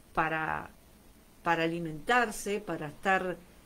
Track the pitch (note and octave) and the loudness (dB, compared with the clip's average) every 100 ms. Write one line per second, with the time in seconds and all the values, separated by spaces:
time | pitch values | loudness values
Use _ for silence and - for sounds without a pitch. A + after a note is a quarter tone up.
0 | - - D#3+ D#3+ D#3 D2+ - - - - | -6 0 0 0 -2 -2 -6 -16 -20 -20
1 | - - - - - E3 E3 E3+ E3 D#3 | -20 -20 -20 -6 0 2 2 0 -4 -4
2 | - A#3+ A#3 G#3 - G#3 G#3 E3 D3+ - | 2 4 2 -2 -4 -4 -4 -6 -6 -4
3 | G3+ F#3+ F#3 E3+ - - | 2 2 2 -4 -10 -20